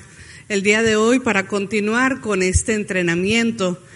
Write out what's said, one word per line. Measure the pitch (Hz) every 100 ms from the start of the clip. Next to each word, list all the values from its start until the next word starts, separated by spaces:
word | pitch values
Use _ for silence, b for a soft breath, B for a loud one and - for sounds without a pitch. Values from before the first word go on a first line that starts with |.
| B B B B -
el | 202
día | 196 214
de | 226 214
hoy | 226 254
para | 254 196 190
continuar | 208 196 214 208 233 262 269
con | 220 196
este | 185 185 -
entrenamiento. | 214 202 185 175 170 190 226 233 226 185 180 B